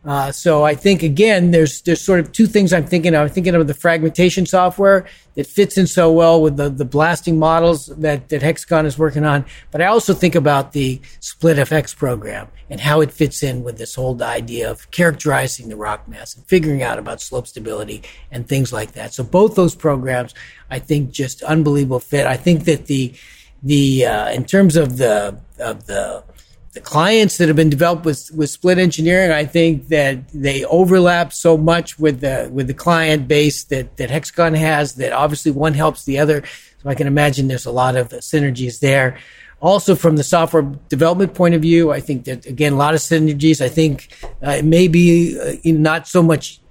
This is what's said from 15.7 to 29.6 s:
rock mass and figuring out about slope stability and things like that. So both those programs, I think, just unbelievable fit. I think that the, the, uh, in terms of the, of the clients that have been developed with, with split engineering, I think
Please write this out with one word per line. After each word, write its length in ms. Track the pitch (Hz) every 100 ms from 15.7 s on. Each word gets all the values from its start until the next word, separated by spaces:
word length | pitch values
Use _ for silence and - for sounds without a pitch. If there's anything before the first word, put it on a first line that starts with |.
| 107
rock 320 | 104 104 -
mass 280 | - - -
and 100 | -
figuring 360 | 185 156 139
out 160 | 123 113
about 220 | 110 113
slope 280 | - 127 120
stability 540 | - 110 107 104 107 - - -
and 160 | 123 120
things 260 | 135 127
like 200 | 110 110
that. 200 | 113 110
So 120 | -
both 320 | 117 180 214 208
those 180 | 170
programs, 580 | - 156 139 131 127 123 - - - -
I 80 | 127
think, 320 | - 147 135
just 320 | - 131 -
unbelievable 580 | - 156 147 143 135 127
fit. 240 | - 143
I 120 | 131 127
think 280 | 175 165
that 220 | 170 147 -
the, 280 | 139 123 - - - _ -
the, 420 | 135 143 135 131 120
uh, 240 | 107 107
in 140 | 120
terms 320 | - 196 196 156
of 200 | 143 127
the, 440 | 120 104 101 98 - -
of 280 | 123 104 107
the 360 | 98 98 101 - - _ - - -
clients 560 | - 151 180 226 208 -
that 100 | 165
have 80 | 151
been 140 | 156
developed 340 | 139 170 170
with, 260 | 165 147 -
with 180 | 156 147
split 280 | - 180 180
engineering, 520 | 185 151 160 180 185
I 140 | 156
think 440 | 147 170